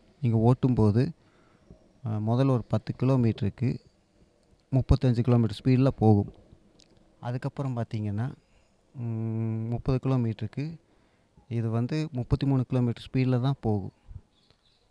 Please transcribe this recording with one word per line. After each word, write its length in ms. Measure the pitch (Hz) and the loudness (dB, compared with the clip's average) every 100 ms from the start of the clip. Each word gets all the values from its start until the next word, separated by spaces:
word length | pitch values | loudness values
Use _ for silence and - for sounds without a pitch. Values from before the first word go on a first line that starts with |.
| _ - | _ -4
நீங்க 140 | 127 113 | 0 4
ஓட்டும்போது, 640 | 117 131 131 113 107 104 151 - _ _ _ _ - - _ _ 117 | 4 4 2 4 4 4 0 -4 _ _ _ _ -20 -20 _ _ -6
அ, 40 | 107 107 | -4 0
முதல்ல 260 | 120 135 123 | 2 2 0
ஒரு 80 | - | 0
பத்து 260 | 110 - - | -4 -4 -2
கிலோமீட்டருக்கு 640 | 127 135 113 - 98 - 117 - _ _ _ _ _ _ _ _ - | 0 2 2 0 -4 -2 -4 -4 _ _ _ _ _ _ _ _ -2
முப்பத்தஞ்சு 500 | 131 - 139 127 117 123 | -2 2 2 2 2 4
கிலோமீட்டர் 300 | 120 113 104 | 4 2 0
ஸ்பீடில் 400 | 135 127 135 - | 2 2 2 4
போகும். 300 | 107 104 101 - - - _ _ _ _ _ - | 4 4 2 -10 -20 -20 _ _ _ _ _ -14
அதுக்கப்புறம் 580 | 120 127 139 - 135 120 | -8 -6 -8 -6 -6 -6
பார்த்தீங்கன்னா, 480 | 113 110 104 101 98 - _ _ _ _ _ 131 | -6 -4 -4 -4 -6 -8 _ _ _ _ _ -10
ம், 640 | 117 113 113 113 113 110 113 | -8 -6 -4 -4 -4 -4 -6
முப்பது 280 | 117 - 127 | -6 -2 -2
கிலோமீட்டருக்கு 640 | 135 131 117 107 107 - 156 165 _ _ _ _ _ _ - | 0 0 -2 -4 -8 -8 -10 -12 _ _ _ _ _ _ -8
இது 220 | 117 113 | -6 -2
வந்து 380 | 113 123 156 156 | -2 -2 -4 -4
முப்பத்தி 340 | 123 120 - 139 | -6 -2 0 2
மூணு 200 | 131 120 | 0 0
கிலோமீட்டர் 400 | 131 120 113 - | 0 -2 -4 -6
ஸ்பீடில் 300 | 131 127 127 | -2 0 0
தான் 140 | 131 139 | -2 -2
போகும். 320 | 113 104 92 _ - - _ _ _ _ _ _ _ | -2 -2 -4 _ -20 -20 _ _ _ _ _ _ _